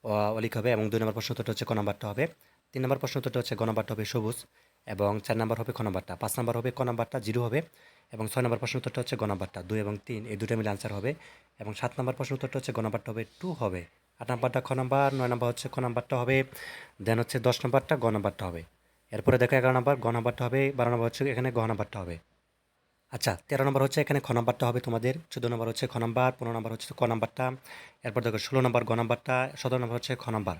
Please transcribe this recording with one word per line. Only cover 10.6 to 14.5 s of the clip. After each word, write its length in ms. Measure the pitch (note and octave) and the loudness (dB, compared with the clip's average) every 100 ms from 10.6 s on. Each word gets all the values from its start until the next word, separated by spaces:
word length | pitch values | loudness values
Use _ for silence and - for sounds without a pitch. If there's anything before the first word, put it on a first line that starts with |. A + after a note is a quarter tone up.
| G#2+ | 0
আনসার 180 | G2 G#2+ G2+ | -2 -4 -4
হবে 140 | A2 D#3+ - - _ _ | -4 -6 -12 -20 _ _
এবং 100 | G#2+ G#2 | -10 -4
সাত 120 | B2 - | -4 -2
নম্বর 160 | B2+ A#2+ | -4 -2
প্রশ্ন 140 | C3 C3 | -4 -4
উত্তরটা 180 | C3 C3+ | -4 -4
হচ্ছে 120 | - A#2 | -4 -2
গ 20 | A2 | -2
নাম্বারটা 240 | A2 - | -4 -6
হবে 120 | A2 A2 - | -8 -8 -8
টু 100 | F#3 D3 | -8 -2
হবে, 200 | A2 F2+ E2+ _ _ _ | -2 -2 -8 _ _ _
আট 60 | A2+ | -4
নাম্বারটা 260 | B2 B2+ | 0 2